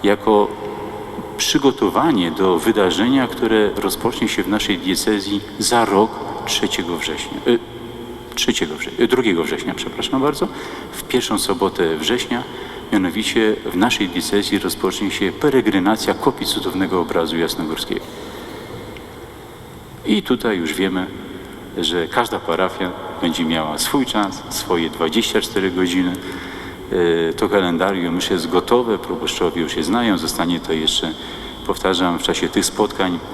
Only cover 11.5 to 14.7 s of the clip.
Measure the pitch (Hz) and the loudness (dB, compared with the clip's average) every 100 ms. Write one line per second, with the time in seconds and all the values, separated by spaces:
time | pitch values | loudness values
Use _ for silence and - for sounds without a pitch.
11.5 | 92 95 - 82 80 78 123 - 120 127 | 0 0 2 0 2 0 0 0 -4 -4
12.5 | - - - - 107 95 110 107 120 110 | -10 -12 -12 -2 2 2 0 0 2 2
13.5 | 107 - 87 110 - 95 87 - 101 101 | 2 -2 0 2 2 0 -2 0 0 2
14.5 | 101 92 | 0 0